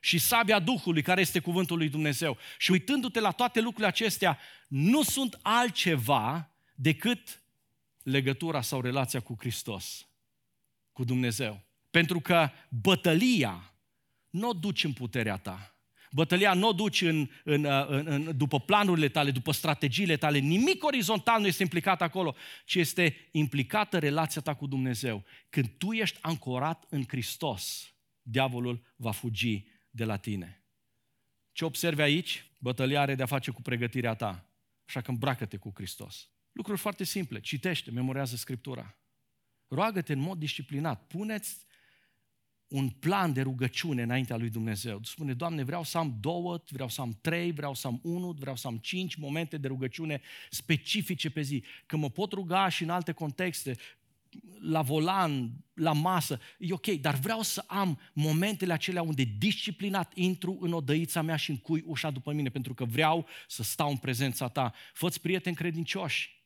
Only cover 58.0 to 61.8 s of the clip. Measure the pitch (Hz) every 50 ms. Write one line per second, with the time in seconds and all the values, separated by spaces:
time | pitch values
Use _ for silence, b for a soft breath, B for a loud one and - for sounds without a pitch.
58 | B B B 151 147 156 156 160 185 208 214 - 190 185 170 151 - - 185 180
59 | 170 160 156 135 135 113 104 104 135 214 - - - 214 180 - 190 202 190 196
60 | 165 - - - 180 185 185 - - 175 190 - 180 170 170 165 147 127 147 156
61 | 170 156 - 175 156 160 160 151 - - 151 120 - - 160 151